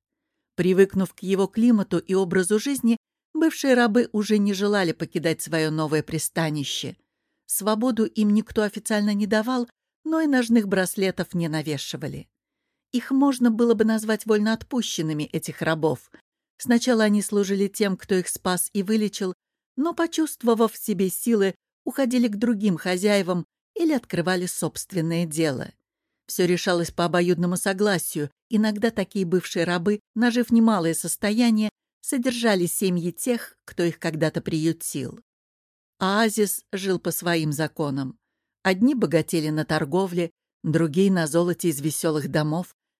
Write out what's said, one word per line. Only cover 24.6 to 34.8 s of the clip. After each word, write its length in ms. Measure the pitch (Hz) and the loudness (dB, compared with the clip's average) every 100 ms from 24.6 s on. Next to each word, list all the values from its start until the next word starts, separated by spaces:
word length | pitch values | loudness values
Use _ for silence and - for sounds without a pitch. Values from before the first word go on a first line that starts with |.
| 165 - - 190 160 165 170 | -6 -6 -8 -4 -2 -2 -2
дело. 440 | 151 160 127 - - _ _ _ _ - | 0 -2 -2 -6 -14 _ _ _ _ -8
Всё 200 | - 180 | 0 2
решалось 440 | 175 - 175 170 | 2 0 0 -2
по 140 | - | -2
обоюдному 520 | 175 175 175 170 175 180 | 0 2 2 2 0 -2
согласию. 720 | 202 190 208 180 - 160 147 - _ | -2 0 0 0 -2 -4 -6 -8 _
Иногда 400 | 214 214 208 226 | 0 0 0 -2
такие 340 | 220 190 202 | -2 -4 -2
бывшие 400 | 180 180 - 185 | 0 0 0 -2
рабы, 360 | 170 175 175 208 - | 0 0 0 -2 -4
нажив 360 | 220 240 233 233 | 0 0 2 2
немалое 440 | 233 226 208 165 | 4 4 4 0
состояние, 760 | 160 170 - 208 214 240 220 214 - _ _ | -2 -4 -4 -2 2 2 2 0 -6 _ _
содержали 640 | - 277 247 240 233 196 175 | -6 -4 -2 0 2 2 0
семьи 460 | - 190 180 170 | 0 0 0 -2
тех, 440 | 170 - 233 - - | -4 -4 -4 -6 -20
кто 180 | - - | -12 -4
их 160 | 170 160 | -2 -2
когда-то 420 | 170 156 156 165 | -4 -2 -2 -2
приютил. 800 | 165 160 160 165 | -4 -2 -2 -2